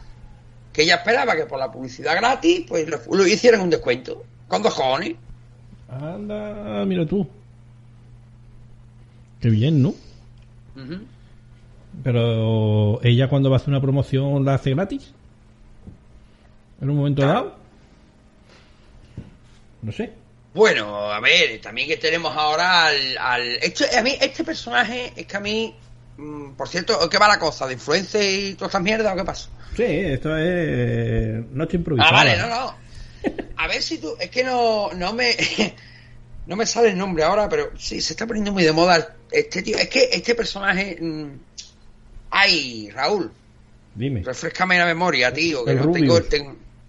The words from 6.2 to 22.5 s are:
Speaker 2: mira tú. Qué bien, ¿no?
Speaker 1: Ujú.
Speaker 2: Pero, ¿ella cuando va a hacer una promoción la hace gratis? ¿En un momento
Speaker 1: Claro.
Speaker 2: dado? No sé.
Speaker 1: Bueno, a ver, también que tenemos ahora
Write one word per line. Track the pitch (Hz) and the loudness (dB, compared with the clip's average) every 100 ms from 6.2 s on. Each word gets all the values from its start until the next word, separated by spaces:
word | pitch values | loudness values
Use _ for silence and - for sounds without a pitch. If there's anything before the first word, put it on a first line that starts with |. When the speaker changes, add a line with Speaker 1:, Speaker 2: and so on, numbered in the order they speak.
| 208 208 208 208 214 202 | -10 -10 -10 -12 -8 -4
Speaker 2:
mira | 196 180 156 | 0 0 0
tú. | 202 180 - - - - - - - - - - - - - - - - - - - - - | 0 -2 -8 -20 -20 -20 -20 -20 -20 -20 -20 -20 -20 -20 -20 -20 -20 -20 -20 -20 -20 -20 -2
Qué | 113 | 2
bien, | 107 135 156 | 4 4 4
¿no? | 135 - - - - - - - - 135 | 2 0 -14 -20 -20 -20 -20 -20 -20 -18
Speaker 1:
Ujú. | 131 180 220 - - - - - - - - - | -14 -14 -14 -20 -20 -20 -20 -20 -20 -20 -20 -6
Speaker 2:
Pero, | 131 120 117 113 113 113 110 107 104 - | 0 2 2 2 2 2 4 4 4 4
¿ella | 120 120 135 | 4 6 4
cuando | 139 135 | 4 4
va | 131 | 4
a | |
hacer | - | 2
una | 139 | 0
promoción | 135 139 131 135 139 143 | 2 0 0 0 0 0
la | 135 | 2
hace | 135 139 | 0 0
gratis? | 135 202 277 - - - - - - - - - - - - - _ - - _ - | -2 -2 -6 -12 -20 -20 -20 -20 -20 -20 -20 -20 -20 -20 -20 -20 _ -20 -20 _ -8
¿En | 135 | -2
un | 147 | 0
momento | 143 139 | 2 2
Speaker 1:
Claro. | 139 | 4
Speaker 2:
dado? | 208 392 - - - - - - _ - _ _ - - _ - - - - - - - - - - | 2 -2 -12 -20 -20 -20 -20 -20 _ -20 _ _ -20 -20 _ -20 -20 -20 -18 -18 -20 -20 -20 -20 -14
No | 107 | -12
sé. | - 226 - - - _ | -8 -10 -12 -20 -20 _
Speaker 1:
Bueno, | 170 214 139 104 104 104 | 4 4 4 -2 -4 -2
a | 104 | 0
ver, | 127 175 143 110 | 4 4 4 -2
también | 104 117 143 | -10 -6 -4
que | 160 | -2
tenemos | 156 165 160 151 | -2 -2 -2 -2
ahora | 151 | 0